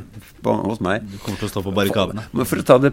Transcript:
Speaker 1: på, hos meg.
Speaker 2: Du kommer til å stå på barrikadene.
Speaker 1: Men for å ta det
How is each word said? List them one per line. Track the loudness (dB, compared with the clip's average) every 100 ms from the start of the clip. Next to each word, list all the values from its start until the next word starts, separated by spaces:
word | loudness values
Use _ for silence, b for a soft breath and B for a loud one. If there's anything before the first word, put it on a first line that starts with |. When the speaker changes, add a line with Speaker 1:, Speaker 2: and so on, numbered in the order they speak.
| -6 -16 -20 -6
Speaker 1:
på, | -2 0 0
hos | -2
meg. | -2 -2 -4
Speaker 2:
Du | -10
kommer | -8 -6
til | -6
å |
stå | -4
på | -4
barrikadene. | 0 0 2 0 -2 -6 -4
Speaker 1:
Men | -2
for | -2
å | 6
ta | 6
det | 6